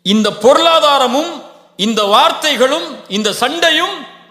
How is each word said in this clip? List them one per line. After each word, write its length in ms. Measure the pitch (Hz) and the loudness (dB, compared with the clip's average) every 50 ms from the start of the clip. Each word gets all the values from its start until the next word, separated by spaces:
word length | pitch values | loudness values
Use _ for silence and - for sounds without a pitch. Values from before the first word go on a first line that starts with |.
இந்த 280 | _ 269 294 320 208 214 | _ 0 0 2 0 -2
பொருளாதாரமும் 1120 | - - - 247 294 320 330 339 330 320 311 294 285 269 262 247 233 285 320 339 330 254 - - - - _ _ _ | -4 2 4 4 4 6 4 4 2 4 4 2 2 2 0 0 0 -2 -2 -4 -8 -14 -16 -20 -20 -20 _ _ _
இந்த 260 | - 185 220 226 214 214 | -4 -4 -2 0 -2 0
வார்த்தைகளும் 920 | 196 208 240 302 320 - - - 311 277 214 247 262 285 330 339 320 262 - - | 2 2 4 2 2 0 -2 -4 -4 0 0 0 0 0 -4 -6 -10 -14 -16 -12
இந்த 260 | - 190 208 214 214 180 | -8 -6 -4 -4 -4 -2
சண்டையும் 760 | - 240 247 311 339 339 330 311 311 349 392 392 320 254 - - - - _ | -2 -4 -4 -2 -2 0 0 0 0 -2 -4 -6 -12 -14 -18 -20 -20 -20 _